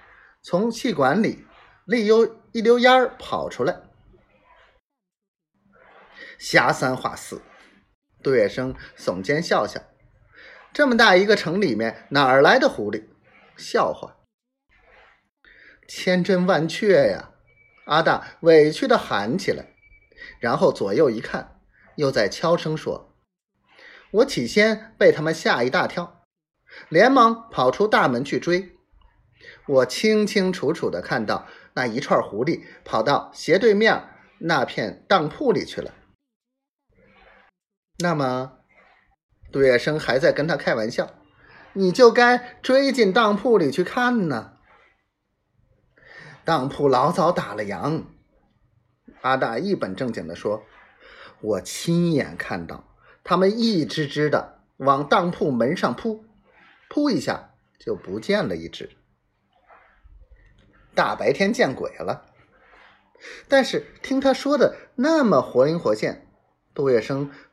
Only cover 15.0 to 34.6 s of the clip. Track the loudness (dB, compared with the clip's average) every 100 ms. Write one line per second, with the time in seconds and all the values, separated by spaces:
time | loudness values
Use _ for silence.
15 | _ _ _ _ _ -20 -20 _ -18 -8
16 | -2 0 2 2 2 2 0 -2 2 4
17 | 4 0 -8 _ _ _ _ _ -2 0
18 | 2 0 -4 -2 6 6 6 2 0 0
19 | 0 -4 -4 -4 -4 -6 -8 _ _ _
20 | _ -20 -20 -6 -2 2 2 2 -2 2
21 | 2 0 -6 -10 -12 _ _ _ _ -4
22 | -2 0 -2 -2 0 0 -2 -6 -6 -8
23 | -10 _ _ _ _ _ _ _ -20 -20
24 | -6 0 0 -2 -4 2 2 0 -6 2
25 | 4 4 0 -2 -2 0 0 -2 -2 -6
26 | -12 -14 _ _ _ _ _ -20 -2 4
27 | 6 6 4 2 -6 -2 0 2 2 2
28 | 2 0 -4 -4 -2 -2 -4 -16 _ _
29 | _ _ _ _ -20 -16 -2 0 0 0
30 | 0 2 0 0 -2 -2 -4 -4 -4 -6
31 | -6 -4 -4 -6 -8 -20 -12 -6 -4 -4
32 | 0 0 0 -4 -4 -4 -8 -20 -6 -2
33 | 0 -2 -4 -10 0 2 4 2 2 0
34 | -4 -20 _ -10 -4 -2